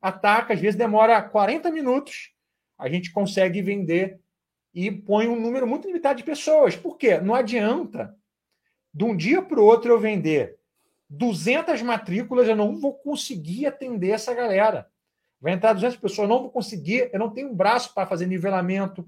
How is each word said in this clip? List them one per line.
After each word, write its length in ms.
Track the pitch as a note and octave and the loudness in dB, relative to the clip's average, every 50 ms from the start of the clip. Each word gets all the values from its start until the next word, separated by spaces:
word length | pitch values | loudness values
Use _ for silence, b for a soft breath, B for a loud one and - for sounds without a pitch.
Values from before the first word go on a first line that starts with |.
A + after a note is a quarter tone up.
ataca, 540 | - F#3+ F#3+ - - G3+ G#3 A3+ A#3 - A3 | -6 -6 -4 0 2 2 4 2 2 0 -2
às 60 | E3 | 0
vezes 180 | E3 G#3 G#3 - | 0 0 0 0
demora 420 | A#3+ A3 G#3 G#3+ A3 A3+ A#3 G#3 | 0 2 4 6 6 6 6 4
quarenta 480 | G3+ G#3 - G#3+ G3+ G3 C4+ D#4+ - F4 | 2 2 0 2 2 2 0 -2 -2 -4
minutos, 600 | D#4+ D#4+ C#4+ B3 B3 C#4 C#4 - - - - - _ _ _ _ _ _ _ _ _ _ | -4 -2 -2 0 0 0 -2 -6 -12 -16 -16 -18 _ _ _ _ _ _ _ _ _ _
a 100 | - C3 | -6 -4
gente 220 | D#3 F3+ F3+ - | -4 -4 -6 -4
consegue 500 | - G#3 G3+ - - G3 F#3 F#3 F3 G#3 | -4 -2 -2 -2 2 2 2 2 0 -2
vender 600 | F#3 F#3+ G3+ G3+ F#3 D#3+ E3 F3+ F#3+ F#3+ - - _ _ _ _ _ _ _ _ _ _ _ | -4 -4 -4 -4 -2 0 0 0 0 -2 -6 -12 _ _ _ _ _ _ _ _ _ _ _
e 160 | F3 F3+ G#3 | -6 -6 -6
põe 380 | G3+ - - - G#3 G#3 A3 | -6 -8 -2 0 0 2 2
um 140 | A#3 A#3 A#3 | 0 -2 -2
número 260 | A3+ A#3 A#3+ C4+ B3+ | -2 -4 -2 -2 -2
muito 220 | A3 B3+ D#4 - G4 | -2 -4 -4 -6 -6
limitado 300 | F4 E4+ - C4+ C#4 A#3+ | -8 -2 0 0 -2 0
de 60 | A#3+ | -4
pessoas. 520 | D#4+ D4+ D4 - D4+ D#4 D#4 C#4+ F#3+ D#3 | -8 -8 -6 0 2 4 6 6 4 2
Por 200 | - - F4 - | -2 -8 -10 -8
quê? 220 | - - A#3 F3+ D3 | 0 2 4 4 4
Não 160 | F3+ G3 A3+ | 2 0 0
adianta, 800 | C4 B3+ G#3 A#3+ A#3 G#3 G#3+ B3+ E4+ E4+ - - A#3+ G#2 - - _ _ _ _ _ _ _ _ _ _ _ _ _ _ _ _ | 0 0 0 0 0 0 0 0 -2 -4 -6 -8 -10 -10 -12 -12 _ _ _ _ _ _ _ _ _ _ _ _ _ _ _ _
de 60 | D3 G3 | -4 -2
um 140 | A#3 G#3+ | -2 -2
dia 260 | E3+ D#3 A3 D4 F#4 F#4+ | -2 0 0 0 0 0
pro 220 | - D#4 B3 G#3 | 0 2 6 8
outro, 260 | G#3+ A#3 A3+ A#3 A#3+ | 8 8 8 6 4
eu 80 | A#3+ A3 | 4 4
vender 580 | G#3 A3 G#3+ F#3 D3+ D#3+ D#3 C#3+ A#2+ - - _ _ _ _ _ _ _ _ _ _ _ | 4 0 -2 0 0 0 2 0 0 -2 -6 _ _ _ _ _ _ _ _ _ _ _
duzentas 720 | C#3+ C#3+ A#3+ A#3 G3+ D3+ D#3 G#3+ B3+ D#4 E4 E4+ D#4 A3+ A#3 | -6 -4 -2 -2 -2 -2 0 0 0 0 0 -2 -2 -2 -2
matrículas, 640 | A#3+ A#3 - - - F3 G#3 - - B3+ B3 B3 | -4 -4 -4 -4 -4 -4 -4 -4 -2 2 2 4
eu 80 | A3 A3 | 4 4
não 240 | G#3 G#3 G#3+ D4 D#4+ | 2 2 0 -2 -2
vou 160 | C#4 C#4 C4+ | -4 -4 -4
conseguir 720 | - - C#4+ D4 D4 - - C4 F3 D3 D#3+ F3+ A#3 D4 | -4 -8 -8 -6 -6 -8 -8 -10 -10 -8 -8 -8 -4 -4
atender 440 | C#4 C4+ - C4+ B3+ A#3+ G#3 F3+ F#3 | -6 -6 -6 -10 -8 -6 -4 -2 -2
essa 220 | G#3+ G#3+ G#3+ C4 B3 | -2 -2 -2 -4 -4
galera. 560 | A#3 B3 A3+ G3 F#3+ G#3 A3 F#3+ B2+ - - _ _ _ _ _ _ _ _ _ _ | -4 -2 0 2 2 2 2 2 0 -6 -12 _ _ _ _ _ _ _ _ _ _
Vai 120 | C3 D#3 F#3 | -4 -4 -2
entrar 200 | F3+ G#3 A3 A3 | 2 2 2 2
duzentas 260 | F#3 G#3 B3 B3 - | 4 0 -2 -2 -2
pessoas, 300 | - - - - G#3 G3+ | -6 -6 -4 -2 0 2
eu 60 | A#3 | 2
não 80 | C4 C4 | 0 0
vou 80 | - | -4
conseguir, 600 | - B3+ G3 - G#3+ F3 C#3 D#3+ A3 B3+ B3 B3 - | -6 -6 -6 -6 -8 -8 -6 -2 -2 0 -2 -2 -2
eu 60 | G3 | -4
não 100 | A3 A3+ | -4 -4
tenho 220 | G#3 B3 C#4 C#4 | -4 -8 -10 -8
um 40 | A#3 | -4
braço 380 | F3 F#3+ G3+ A#3 B3 A#3+ - - | 0 2 2 2 2 0 -2 -4
pra 140 | G#3 F#3 | -4 -4
fazer 200 | - G3 E3 F3+ | -2 -2 -4 -2
nivelamento, 800 | F3+ F#3 F#3 E3 G3 F#3+ F#3 F3 F3 F#3+ G3 G3 F#3+ G3 - E3 | -2 -2 -2 -2 -2 0 0 0 -2 -2 -2 -2 -4 -6 -10 -16